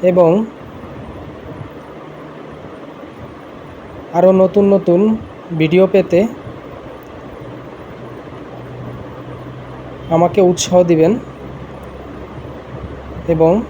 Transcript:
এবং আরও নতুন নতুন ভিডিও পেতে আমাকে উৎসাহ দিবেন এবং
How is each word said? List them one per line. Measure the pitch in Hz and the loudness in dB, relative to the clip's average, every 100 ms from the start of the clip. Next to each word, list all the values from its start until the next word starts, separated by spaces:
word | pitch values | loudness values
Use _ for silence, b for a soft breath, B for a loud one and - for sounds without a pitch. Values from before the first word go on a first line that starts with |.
| 180 | 4
এবং | 180 170 180 220 - - - - - - - - - - - - - - - - - - - - - - - - - - - - - - - - - - - - 170 | 6 8 6 2 -6 -16 -14 -14 -14 -14 -14 -14 -14 -14 -14 -14 -14 -16 -16 -16 -16 -16 -16 -16 -16 -16 -16 -16 -16 -16 -16 -16 -16 -18 -18 -18 -18 -16 -16 -4 6
আরও | 180 190 | 8 8
নতুন | 185 190 202 | 6 6 6
নতুন | 196 190 175 214 220 - - - 165 | 6 6 4 6 2 -2 -14 -8 0
ভিডিও | 156 180 190 | 4 6 6
পেতে | 190 175 170 226 - - - - - - - - - - - - - - - - - - - - 131 - 127 123 123 123 123 - - 127 123 - - - - - - - 165 | 4 4 4 2 -2 -12 -14 -14 -16 -14 -16 -16 -16 -16 -14 -14 -14 -14 -16 -16 -14 -14 -14 -14 -14 -14 -14 -14 -12 -12 -12 -14 -14 -14 -14 -14 -14 -14 -14 -14 -12 0 4
আমাকে | 170 - 185 | 4 6 4
উৎসাহ | 180 - 180 | 4 4 4
দিবেন | 175 165 160 240 - - - - - - - - - - - - - - - - - - - - - | 6 6 6 4 -4 -14 -14 -14 -14 -14 -16 -16 -14 -14 -14 -14 -14 -14 -14 -12 -12 -12 -12 -12 -2
এবং | 165 160 190 240 | 4 6 4 0